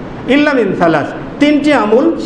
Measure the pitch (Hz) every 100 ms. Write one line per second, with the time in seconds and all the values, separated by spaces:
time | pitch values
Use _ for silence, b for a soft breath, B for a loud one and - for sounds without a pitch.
0 | - - - 277 294 269 202 180 170 156
1 | 135 - - - 294 294 302 269 214 226
2 | 330 -